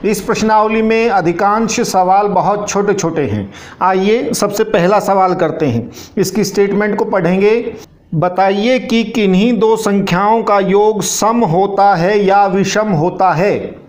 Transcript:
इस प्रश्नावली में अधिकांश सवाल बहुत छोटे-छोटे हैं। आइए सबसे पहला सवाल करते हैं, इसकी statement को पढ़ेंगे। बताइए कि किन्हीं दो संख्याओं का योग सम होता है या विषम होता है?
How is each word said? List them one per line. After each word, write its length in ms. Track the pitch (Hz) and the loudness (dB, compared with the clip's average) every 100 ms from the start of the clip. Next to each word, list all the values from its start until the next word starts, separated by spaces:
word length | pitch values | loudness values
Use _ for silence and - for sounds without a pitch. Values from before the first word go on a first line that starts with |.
इस 180 | 190 196 | -2 -4
प्रश्नावली 600 | - 214 220 220 214 220 | -2 -2 2 2 2 0
में 280 | 220 226 226 | 0 0 0
अधिकांश 680 | 202 165 170 202 208 226 233 | 0 0 0 0 0 -2 -2
सवाल 460 | 233 190 180 196 208 | -2 0 2 2 2
बहुत 380 | 180 165 208 - | 0 0 -2 -2
छोटे-छोटे 520 | 196 202 196 165 160 | -2 0 0 -2 -2
हैं। 280 | 131 104 98 - - - | -2 -4 -6 -12 -20 -4
आइए 520 | 180 190 196 226 285 | 0 0 2 0 0
सबसे 300 | 247 208 202 214 | -2 -2 -2 0
पहला 340 | 208 175 208 | 2 2 2
सवाल 320 | 196 196 180 175 | 2 2 2 0
करते 300 | 165 - 151 | -2 -2 -2
हैं, 260 | 117 120 - - - | -2 -6 -14 -10 -4
इसकी 260 | 185 214 | -2 0
statement 540 | 196 208 202 202 208 208 | -2 0 0 0 -2 -2
को 80 | - | -2
पढ़ेंगे। 680 | 202 170 185 202 226 233 - - - _ 156 | 0 0 2 2 2 -2 -12 -20 -20 _ -2
बताइए 640 | 180 185 190 202 220 254 | -2 0 0 2 0 0
कि 240 | - 226 220 | 0 -2 0
किन्हीं 480 | 226 202 185 226 233 | 0 2 2 2 2
दो 200 | 214 220 | 2 0
संख्याओं 640 | 220 202 180 175 202 226 | 0 0 0 0 0 0
का 160 | 220 202 | 2 0
योग 420 | 185 196 214 214 | 2 2 2 0
सम 400 | 156 - 208 233 220 | -4 -2 0 0 0
होता 480 | 165 196 196 202 185 | 0 0 2 2 2
है 220 | 170 208 | 2 2
या 260 | 196 196 202 | 2 2 2
विषम 460 | 190 190 202 214 | 0 0 -2 0
होता 400 | 175 165 180 190 | 0 -2 0 0
है? 220 | 156 196 143 95 - | 2 0 -2 -6 -12